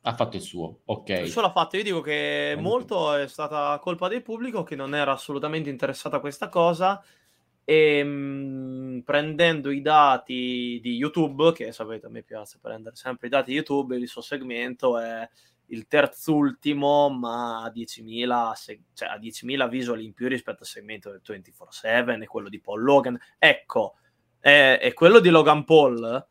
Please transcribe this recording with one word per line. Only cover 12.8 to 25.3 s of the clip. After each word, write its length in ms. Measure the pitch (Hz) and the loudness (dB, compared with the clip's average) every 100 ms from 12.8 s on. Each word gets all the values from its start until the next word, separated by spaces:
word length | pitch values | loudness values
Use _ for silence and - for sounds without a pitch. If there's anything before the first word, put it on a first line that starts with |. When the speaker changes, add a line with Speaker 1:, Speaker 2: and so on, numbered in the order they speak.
| 110 - | -16 -14
Speaker 2:
sempre 300 | 127 123 120 | -12 -10 -2
i 20 | |
dati 200 | 135 123 | -2 0
di 60 | 139 | -4
YouTube, 400 | 156 139 131 123 | -2 -4 -4 -6
il 120 | 123 | -8
suo 140 | - | -12
segmento 760 | - 143 127 120 123 123 131 117 | -12 -10 -8 -8 -8 -2 0 0
è 300 | 113 113 113 _ _ _ _ | -6 -10 -12 _ _ _ _
il 160 | 113 - | -16 -2
terzultimo, 1200 | 147 139 - - 151 143 123 147 143 143 143 143 | 0 0 -2 -2 0 0 -2 -6 -2 0 2 2
ma 520 | 127 120 120 120 113 | 0 -6 -6 -6 -8
a 60 | 113 | -10
diecimila 840 | 113 113 - 110 113 123 120 113 107 | -14 -16 -16 -12 -8 -2 -2 -2 -8
se-, 280 | - 107 _ | -16 -20 _
cioè, 140 | - 101 | -12 -10
a 100 | 107 | -10
diecimila 480 | 113 - 120 135 123 | -14 -14 -8 -4 -2
visual 340 | 127 123 113 | -4 -6 -6
in 140 | 110 | -10
più 120 | - 123 | -8 -6
rispetto 340 | 127 - 98 | -6 -8 -14
al 40 | - | -16
segmento 420 | - 104 107 104 | -18 -16 -16 -16
del 100 | 98 | -20
twenty-four 540 | - 101 90 _ - | -16 -18 -18 _ -20
seven 480 | - 110 120 120 113 | -8 0 0 0 -6
e 40 | 107 | -8
quello 220 | 110 101 | -12 -12
di 120 | 101 | -16
Paul 220 | - 104 | -10 -4
Logan. 360 | 127 143 127 120 _ _ | 4 4 4 -8 _ _
Ecco, 580 | 160 139 _ 120 101 _ _ _ _ _ | 4 4 _ -4 -4 _ _ _ _ _
è, 400 | 139 143 135 127 | 8 8 8 6
è 140 | 127 | 2
quello 240 | - 165 226 | 6 8 10
di 80 | |
Logan 360 | 175 | 10